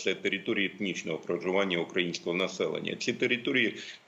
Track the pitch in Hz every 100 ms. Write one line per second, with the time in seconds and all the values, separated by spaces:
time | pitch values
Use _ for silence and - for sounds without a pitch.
0 | - 92 98 95 104 104 92 - 98 85
1 | 87 78 - 85 90 98 95 85 82 95
2 | 87 80 90 87 90 - 80 80 82 -
3 | 127 - 123 120 143 131 107 - - -